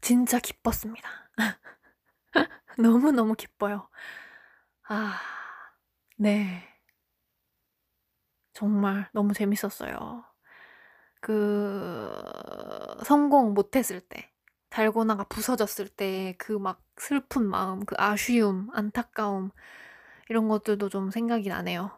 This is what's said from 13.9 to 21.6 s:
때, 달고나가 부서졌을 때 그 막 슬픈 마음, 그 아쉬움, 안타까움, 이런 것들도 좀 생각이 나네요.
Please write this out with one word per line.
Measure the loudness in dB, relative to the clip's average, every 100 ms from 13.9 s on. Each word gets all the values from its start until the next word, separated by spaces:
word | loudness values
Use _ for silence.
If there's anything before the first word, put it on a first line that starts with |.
| -6
때, | _ -18 -18 _ _ _ _
달고나가 | 0 2 2 0 0
부서졌을 | -4 -6 -2 0 0 -2 -10
때 | -4 -4 -2 -4 -8
그 | -4 -2
막 | -2 -6 _ -16
슬픈 | -2 -2 0 0
마음, | 2 2 -2 -4
그 | -6 0
아쉬움, | 0 0 2 4 4 2 -4
안타까움, | -4 -4 -4 -6 -4 -4 -2 -6 -10 -20 -20 -20 -20 -20 -20 _
이런 | 0 2
것들도 | 0 2 0 0
좀 | -2 -4
생각이 | -2 0 0 -2
나네요. | -4